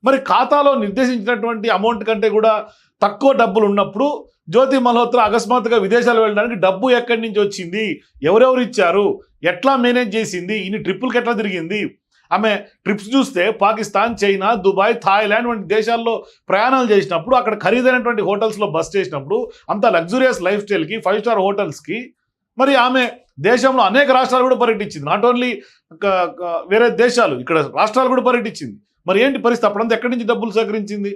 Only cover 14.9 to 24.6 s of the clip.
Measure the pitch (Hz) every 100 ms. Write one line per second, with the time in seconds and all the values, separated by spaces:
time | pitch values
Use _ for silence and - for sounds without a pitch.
14.9 | 233 - 202 214 214 240 226 170 214 214
15.9 | 233 233 220 - _ _ 190 233 262 247
16.9 | 202 165 170 170 254 240 208 180 240 247
17.9 | 254 233 226 180 202 220 202 208 160 160
18.9 | 196 185 151 135 214 240 - - 202 226
19.9 | 170 170 247 262 240 175 208 202 190 156
20.9 | 220 185 208 214 220 190 202 185 139 -
21.9 | - 247 _ _ _ _ - 269 269 247
22.9 | 254 240 - _ - 170 240 262 262 202
23.9 | 226 285 254 254 254 254 247